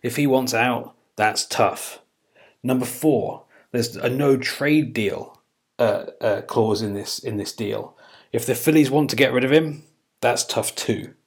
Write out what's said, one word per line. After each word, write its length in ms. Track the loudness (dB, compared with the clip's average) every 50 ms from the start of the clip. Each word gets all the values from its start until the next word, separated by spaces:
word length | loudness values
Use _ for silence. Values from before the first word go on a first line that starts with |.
If 140 | -4 -4 -2
he 100 | 0 2
wants 300 | 4 4 2 2 0 0
out, 400 | 0 2 2 0 -2 -6 -10 -18 _ _ _ _
that's 280 | 0 0 2 2 0 -6
tough. 560 | -6 0 2 2 2 2 -4 -10 -12 -14 -16 _ _ _ _ _ _ _ _ _ _ _ _ -4
Number 220 | -2 -2 0 -2
four, 580 | -4 -8 0 2 2 2 2 0 -4 -8 -10 -16 _ _ -20 _ _
there's 240 | -2 -2 -2 -2 -4
a 140 | -4 -4 -2
no 280 | 0 2 4 4 4
trade 560 | 2 2 -6 -6 -2 0 2 4 4 2 2 -2
deal, 460 | -2 -2 -2 -2 -4 -10 -12 -16 _ _ _ _ _ _ _ _
uh, 280 | 0 2 2 2 0 -4 -8 -12 -4
uh, 220 | -2 0 0 0
clause 400 | -4 -2 0 2 2 2 2 -2
in 140 | -2 -4 -6
this, 240 | -6 -8 -8 -10 -8
in 180 | -8 -6 -6
this 160 | -6 -6 -8 -8
deal. 420 | -8 -6 -6 -4 -6 -8 -10 _ _ -20 -20 -20 -20 _ _ -6
If 140 | -4 -2
the 80 | -2 -4
Phillies 340 | 0 2 4 4 4 4 4
want 220 | 4 2 2 2
to 40 | 2
get 180 | 2 2 2 4
rid 100 | 0 2
of 80 | 4
him, 320 | 4 4 4 2 -6 -10 -14 _ _ _ _ _ _ _
that's 240 | 0 0 0 0 -2
tough 300 | -2 -2 -2 -2 -4 -6
too. 400 | -6 -4 -2 -2 -4 -4 -12 -16 _ _